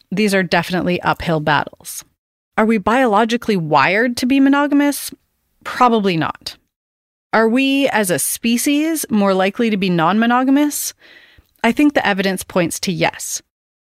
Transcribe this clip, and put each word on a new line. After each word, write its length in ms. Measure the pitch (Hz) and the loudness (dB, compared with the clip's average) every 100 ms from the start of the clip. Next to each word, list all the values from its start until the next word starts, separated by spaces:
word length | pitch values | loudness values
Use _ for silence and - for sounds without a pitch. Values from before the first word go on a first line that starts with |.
| - | -8
these 220 | 180 214 | -2 0
are 80 | 196 | 0
definitely 580 | 180 175 165 180 180 180 | 0 -2 -2 -2 -2 -2
uphill 380 | 165 - - 160 | -2 -4 -2 -2
battles. 640 | 151 143 - - - - - _ _ _ _ - | 0 0 -2 -10 -16 -16 -18 _ _ _ _ -2
Are 80 | 220 | 0
we 140 | 220 | 2
biologically 800 | 208 247 254 202 226 233 - 190 | 2 2 2 2 2 -2 -2 -2
wired 600 | 156 147 147 202 254 240 | 2 2 4 2 0 -2
to 80 | 254 | 0
be 140 | 277 | 4
monogamous? 720 | 269 285 285 285 285 269 - - _ _ _ _ | 4 4 2 2 0 -2 -8 -16 _ _ _ _
Probably 540 | - - 247 226 196 165 | -8 2 2 2 0 0
not. 400 | 143 - - - _ _ _ _ _ _ - | -2 -6 -14 -18 _ _ _ _ _ _ -2
Are 160 | 214 226 | 0 2
we, 400 | 254 269 277 269 | 2 2 2 0
as 200 | 214 196 | 0 0
a 80 | 151 | -2
species, 880 | - - 233 233 294 285 320 320 - | -4 -4 -2 0 0 0 0 -4 -2
more 240 | 208 196 190 | 0 2 2
likely 340 | 190 - 233 | 0 0 -2
to 80 | 208 | 0
be 140 | 190 | 0
non-monogamous? 1040 | 170 160 208 233 247 262 277 294 - - - - - _ _ _ _ | 0 2 2 2 2 2 2 0 -2 -10 -12 -20 -20 _ _ _ _
I 80 | 233 | -2
think 220 | 233 294 | 2 2
the 140 | 285 202 | 2 -2
evidence 360 | 196 190 185 | -2 -2 -4
points 360 | - 190 170 - | -4 -2 -2 -4
to 100 | - | -6
yes. 520 | 160 165 - - - _ _ _ _ _ | -2 -4 -4 -12 -12 _ _ _ _ _